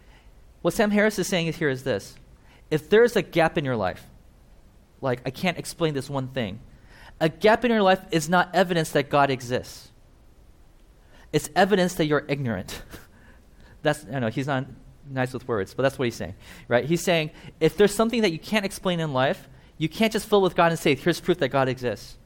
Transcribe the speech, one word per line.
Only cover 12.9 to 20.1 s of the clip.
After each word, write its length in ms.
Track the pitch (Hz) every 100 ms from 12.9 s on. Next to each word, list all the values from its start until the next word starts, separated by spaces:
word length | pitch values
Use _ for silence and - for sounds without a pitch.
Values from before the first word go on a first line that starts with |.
| - - - -
<laughs> 500 | - - - - -
That's, 240 | 151 147 95
I 80 | 135
know, 100 | 113
he's 180 | 139 139
not 180 | 131 - - - - 139
nice 240 | 131 127
with 120 | 123 -
words, 280 | 110 98
but 80 | -
that's 160 | 135 -
what 80 | 123
he's 80 |
saying, 200 | - 85 - - - -
right? 180 | 120 131
He's 160 | 170
saying, 300 | 185 170 156 - - -
if 160 | 160 -
there's 180 | 202
something 280 | 214 226 240
that 100 | 208
you 60 | 156
can't 260 | - 214
explain 340 | 196 - 190 170
in 140 | 160
life, 340 | 127 135 190 - - - -
you 140 | 156
can't 200 | - 220